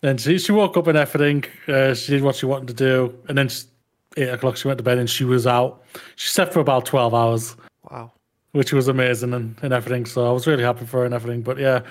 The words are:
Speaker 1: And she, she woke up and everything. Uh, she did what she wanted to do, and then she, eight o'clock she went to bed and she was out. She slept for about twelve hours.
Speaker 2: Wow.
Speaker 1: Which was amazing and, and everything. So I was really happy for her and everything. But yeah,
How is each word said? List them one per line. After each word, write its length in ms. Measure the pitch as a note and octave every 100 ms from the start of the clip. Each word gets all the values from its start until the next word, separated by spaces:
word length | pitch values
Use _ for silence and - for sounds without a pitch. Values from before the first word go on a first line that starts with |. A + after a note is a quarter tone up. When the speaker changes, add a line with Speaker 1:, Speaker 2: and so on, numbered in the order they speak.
Speaker 1:
And 160 | D3 C3
she, 160 | B2 F3+
she 120 | -
woke 260 | G#3+ G3 F#3
up 120 | E3
and 100 | D3+
everything. 460 | D3 D3+ D3 C#3+ - - -
Uh, 260 | C3+ C3+
she 160 | B2+ -
did 100 | C#3+
what 100 | C#3
she 100 | C3+
wanted 220 | C3 C3+ B2+
to 60 |
do, 420 | A#2+ C3+ C3 B2+ A#2+ -
and 100 | C#3
then 100 | C3
she, 140 | - - _ _ _ _ -
eight 120 | B2+
o'clock 260 | B2 C3 A2+
she 100 | C#3
went 100 | G#2+
to 60 |
bed 140 | A#2+ B2
and 100 | A#2+
she 140 | -
was 220 | B2+ B2+ A#2+
out. 340 | B2 B2+ - _ - - -
She 120 | -
slept 240 | - F3+
for 60 | E3+
about 240 | C#3+ C3 B2
twelve 280 | C#3 A#2+
hours. 420 | A#2 A#2 A#2 A2+ - - _ -
Speaker 2:
Wow. 200 | B2+ A#2 _ _ _ _
Speaker 1:
Which 200 | D3 C3
was 140 | C#3+ C3
amazing 440 | C3 B2+ A#2 B2
and, 240 | B2 A2+ A2
and 100 | C#3
everything. 320 | B2+ A2+ B2
So 240 | A#2 - A#2+
I 40 |
was 140 | B2 B2
really 160 | C#3+
happy 200 | A#2+ A#2+
for 140 | A#2 B2+
her 40 | B2
and 80 |
everything. 260 | A#2+ A#2 A#2+
But 160 | A2+ C3
yeah, 240 | C3+ B2+ A#2+